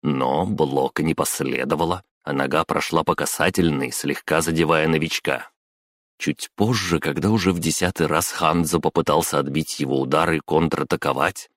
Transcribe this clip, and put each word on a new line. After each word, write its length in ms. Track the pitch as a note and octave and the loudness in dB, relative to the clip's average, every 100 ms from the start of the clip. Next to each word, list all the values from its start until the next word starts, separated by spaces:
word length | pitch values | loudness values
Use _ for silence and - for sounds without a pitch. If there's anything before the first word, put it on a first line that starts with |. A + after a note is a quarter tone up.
Но 420 | D2 C2+ B1+ C#2+ | -2 0 0 0
блока 580 | F#2+ G2+ D2+ C2+ C2+ - | -2 0 0 2 0 0
не 120 | D#2 | 0
последовало, 880 | - D#2+ - C2+ B1+ C2+ D2+ E2 F2+ _ _ | 0 -2 -2 -4 -2 -2 0 0 -2 _ _
а 120 | - | -6
нога 300 | C#2 C#2 D2+ | -2 0 0
прошла 380 | E2+ - - E2 | 0 -2 0 0
по 120 | D#2 | 2
касательной, 760 | D#2+ C#2+ - F2 F#2+ E2+ C#2+ C2+ | 0 -2 0 2 4 2 0 -4
слегка 500 | - C#2+ C#2 - D#2+ | -4 -4 -4 0 0
задевая 460 | E2 D#2+ D#2 D#2+ D#2+ | 2 2 2 4 4
новичка. 640 | D#2+ E2 - - B1+ - _ _ _ _ _ _ _ | 2 0 -4 -4 -4 -6 _ _ _ _ _ _ _
Чуть 320 | - - - | -6 -6 -10
позже, 460 | - G#2+ A2+ F#2 E2 | -2 0 0 0 0
когда 300 | D#2 C#2+ F#2 | 0 0 2
уже 220 | A2 F#2 | 2 2
в 80 | F2 | 0
десятый 480 | E2 - F2+ - D2+ | -2 0 -2 0 0
раз 220 | D#2 - | 2 0
Ханзо 480 | - D#2+ E2+ D#2+ E2+ | 0 2 2 2 0
попытался 600 | - - D#2 D2+ - D2 | 2 0 2 2 2 -2
отбить 420 | C#2 C#2+ D#2 - | 0 -2 -4 -6
его 200 | C2 C2+ | -2 -2
удар 300 | C2 D2+ E2 | 0 2 2
и 80 | D#2+ | 0
контратаковать 1080 | - D#2 E2 - C#2+ E2+ D2 C2+ E2 - - | 0 0 0 -2 -2 -2 -2 0 -2 -2 -18